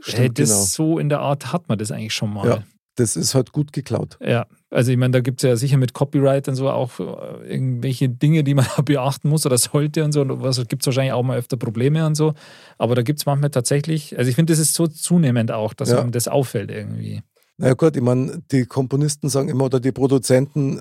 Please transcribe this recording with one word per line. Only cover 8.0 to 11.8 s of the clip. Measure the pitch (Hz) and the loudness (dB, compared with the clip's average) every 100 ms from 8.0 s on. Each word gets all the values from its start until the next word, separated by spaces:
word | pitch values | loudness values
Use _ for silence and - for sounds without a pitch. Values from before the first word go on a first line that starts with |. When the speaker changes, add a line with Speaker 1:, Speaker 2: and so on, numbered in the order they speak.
| 135 | -2
Speaker 2:
Dinge, | 120 147 160 | 2 2 4
die | 139 | 4
man | 143 110 | 2 2
<laughs> | - | 0
da | |
beachten | 143 139 131 139 147 | 0 0 0 -2 0
muss | 156 147 | 0 2
oder | 123 | 2
sollte | - 147 151 160 | 2 0 0 0
und | 151 | 0
so. | 147 | 0
Und | 131 127 | 0 -2
was | 131 127 117 | -2 -2 -4
gibt's | 135 143 | -2 0
wahrscheinlich | 127 131 | 0 0
auch | 123 | 0
mal | 123 123 | -2 -2
öfter | - 117 | -4 -6
Probleme | 117 107 | -4 0